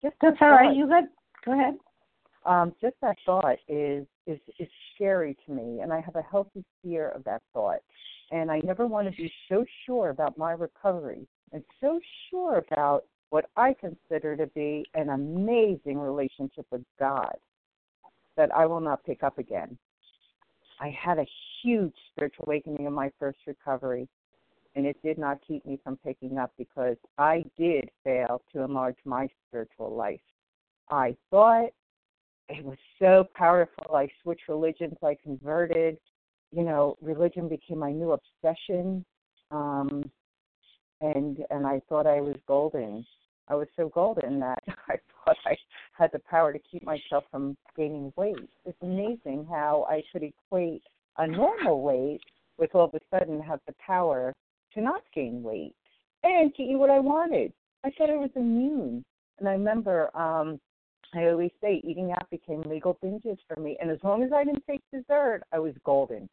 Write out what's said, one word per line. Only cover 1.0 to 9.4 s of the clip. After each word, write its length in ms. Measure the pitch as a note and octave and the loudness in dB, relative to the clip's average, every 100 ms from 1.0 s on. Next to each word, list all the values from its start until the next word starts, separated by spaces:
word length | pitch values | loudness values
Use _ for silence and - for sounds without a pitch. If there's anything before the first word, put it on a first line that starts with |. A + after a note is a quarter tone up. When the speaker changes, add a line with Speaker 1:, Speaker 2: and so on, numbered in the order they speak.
| D4 _ _ _ | 4 _ _ _
Speaker 2:
Go 80 | - | -2
ahead. 280 | C4+ C#4 C#4+ _ _ _ _ _ _ - | 2 2 -2 _ _ _ _ _ _ 0
Speaker 1:
Um, 300 | F3+ F3 E3+ | 2 2 0
just 200 | A#3 B3 | -4 -2
that 160 | B3+ G3+ - | -2 -2 0
thought 320 | F#3 D#3+ B2 _ | 2 2 0 _
is, 400 | D3 D3 C#3+ C#3 _ - | -4 -2 -2 -6 _ -10
is, 120 | D3+ _ - | -10 _ -14
is 100 | E3+ - - | -14 -14 -20
scary 420 | - G3 F#3+ D#3+ C3+ - | -4 0 2 0 -6 -10
to 60 | |
me, 300 | C#3 A#2 A#2 | -8 -6 -6
and 100 | G2 | -4
I 80 | D#3+ | -4
have 160 | E3 E3 | -4 -8
a 60 | |
healthy 420 | D#3 G3+ G3+ G3 F#3 _ | -2 -2 -2 -8 -18 _
fear 280 | F3+ E3 D#3 | -8 -4 -4
of 140 | - A#2 | -6 -8
that 160 | G#2+ _ | -8 _
thought. 280 | B2 G#2 E2 _ _ - - _ | -4 -2 -2 _ _ -20 -20 _
And 200 | E3 D#3+ | -4 -2
I 80 | D#3 | -2
never 260 | D#3 F#3 A#3+ | -2 -2 -2
want 220 | G#3+ G3+ | 0 -4
to 80 | F#3+ | -4
be 140 | E3 - | -10 -10